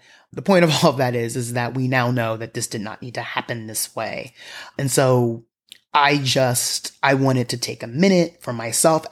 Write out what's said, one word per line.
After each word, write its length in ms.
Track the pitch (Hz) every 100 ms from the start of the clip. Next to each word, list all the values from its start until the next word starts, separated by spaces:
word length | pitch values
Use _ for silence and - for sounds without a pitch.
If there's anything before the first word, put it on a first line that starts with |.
| _ _ _
the 80 | -
point 240 | 135 185 170
of 180 | 135
all 60 | 170
of 60 | 131
that 180 | 127 120
is, 220 | 117 127
is 160 | 120
that 200 | 120 120
we 140 | 131 127
now 240 | 131 123
know 240 | 123 113 110
that 180 | 117
this 140 | 120 -
did 140 | 113
not 200 | 104 101
need 120 | 127
to 80 | 120
happen 440 | 117 127 - 117 110
this 300 | 107 - -
way. 380 | 104 - 123 - - - - -
And 140 | 135
so 540 | 151 131 127 120 113 - _ _ - _
I 240 | 151 143 147
just, 760 | 131 135 127 123 - - - -
I 120 | 139
wanted 360 | 139 135 127 120
to 80 | 123
take 240 | - 120
a 60 | 113
minute 520 | 127 196 180 165 -
for 100 | -
myself, 540 | 117 113 - 165 156 -